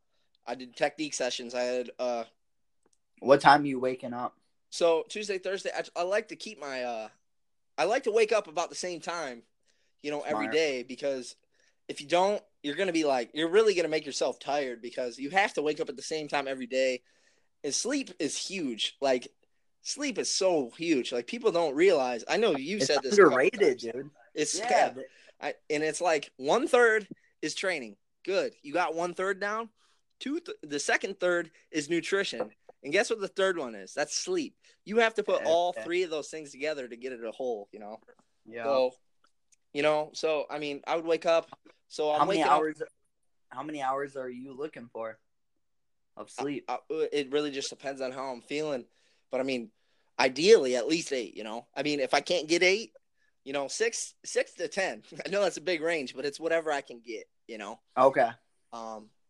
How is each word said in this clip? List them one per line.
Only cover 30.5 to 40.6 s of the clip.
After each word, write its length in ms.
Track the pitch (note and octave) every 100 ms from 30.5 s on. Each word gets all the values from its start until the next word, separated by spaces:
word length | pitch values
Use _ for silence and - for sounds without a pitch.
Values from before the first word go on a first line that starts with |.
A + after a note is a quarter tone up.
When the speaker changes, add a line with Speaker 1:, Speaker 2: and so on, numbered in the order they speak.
| -
Speaker 1:
the 160 | D3+ C#3+
second 420 | - - G3+ G3
third 300 | F3+ F3 D#3+ _ _
is 200 | D#3+ C#3+
nutrition. 600 | E3+ D#3+ G3 G3 A#2 G#2+ - _ -
And 100 | C#3
guess 160 | F#3 -
what 100 | A3+
the 80 | F#3+
third 300 | - F#3+ E3+
one 160 | B2+
is? 180 | G#2 F#2+
That's 220 | - D3 -
sleep. 380 | - F3+ C3 - _ _ -
You 120 | G#3+
have 160 | A3+
to 80 | A3
put 200 | G3+ F#3
Speaker 2:
Yeah, 60 | D3
Speaker 1:
all 220 | E3+ F3
Speaker 2:
okay. 120 | F3+
Speaker 1:
three 180 | D#3+ F3
of 80 | F3+
those 180 | D#3 C#3+
things 220 | D#3+ C#3+
together 380 | B2+ D3 D3 B2
to 80 | A#2
get 160 | B2+
it 100 | A#2+
a 60 | A2+
whole, 380 | - B2+ A2 G2+
you 60 | G#2+
know? 220 | G#2 A2 _ _ _ _ -
Speaker 2:
Yeah. 180 | A#2
Speaker 1:
So, 280 | A#2 C3+ B2+ - _ _ _ _ _ _ _
you 80 | C#3+
know, 280 | D3+ D3+ D#3
so, 320 | - D#3+ D3+ -
I 100 |
mean, 220 | D3